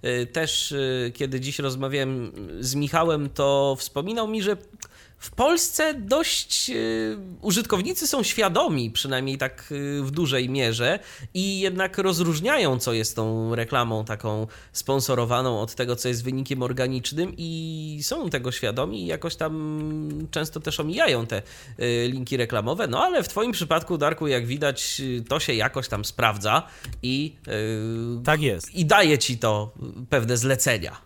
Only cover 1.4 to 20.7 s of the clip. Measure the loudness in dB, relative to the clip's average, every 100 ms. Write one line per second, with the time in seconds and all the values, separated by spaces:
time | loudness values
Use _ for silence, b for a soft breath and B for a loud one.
1.4 | -4 -2 -2 -2 -2 0 0 -2 -6 -10
2.4 | -12 -6 -4 0 0 2 2 2 -2 0
3.4 | 2 4 2 0 -4 -4 -4 -2 -2 0
4.4 | 0 -2 -6 -20 -20 B B B -12 2
5.4 | 4 4 2 2 0 0 2 2 4 0
6.4 | 0 -2 0 -2 0 0 -2 -4 -10 -6
7.4 | 0 2 2 0 0 0 0 0 0 2
8.4 | 4 4 4 2 0 -2 -2 0 -2 -2
9.4 | -2 -4 -10 -6 -4 -2 -2 0 0 2
10.4 | 0 2 2 2 2 0 B B -8 -2
11.4 | -2 0 0 2 0 2 2 4 2 2
12.4 | 2 4 4 2 0 0 0 0 0 0
13.4 | 0 -2 0 0 2 -2 -4 -4 -4 -4
14.4 | -4 B B -8 0 0 2 0 2 2
15.4 | 2 0 -2 -4 -2 -2 -2 -2 -2 -4
16.4 | -4 -2 -2 0 0 0 -4 -2 -4 -4
17.4 | -6 -6 -6 -8 -8 -6 -4 -2 -2 -2
18.4 | -4 -2 -2 -2 -2 -4 -4 -4 -6 -4
19.4 | -4 -2 -4 -4 -4 -4 -6 -6 -4 -4
20.4 | -4 -4 -6